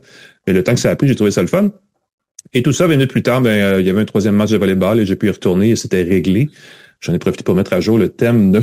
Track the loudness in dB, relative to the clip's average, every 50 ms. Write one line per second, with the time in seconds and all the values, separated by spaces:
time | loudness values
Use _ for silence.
0 | -6 -14 -20 -20 -20 -20 _ _ _ -2 0 0 0 0 -2 0 0 -2 0 0
1 | 0 0 0 2 0 0 0 0 -2 -2 0 0 0 -2 -2 -6 _ _ _ _
2 | _ _ _ _ _ _ _ -20 _ -6 -4 -2 0 0 0 0 0 0 2 2
3 | 0 0 -2 -2 -2 0 0 0 0 2 2 2 2 2 2 2 0 0 0 0
4 | -2 -2 -2 -2 0 2 2 2 2 2 0 0 0 0 0 0 0 0 2 0
5 | 0 0 -2 -2 -2 -4 -4 -2 -2 -2 0 2 2 2 0 0 -2 -4 -2 -2
6 | 0 0 0 0 0 0 0 0 0 -2 -4 -14 -20 -20 -20 -20 -20 -20 _ _
7 | -6 -4 -4 -2 -2 -4 -6 -4 -4 -2 0 0 0 -2 -2 -4 0 0 0 0
8 | 0 -2 -2 -2 -2 0 2 2 2 2 2 2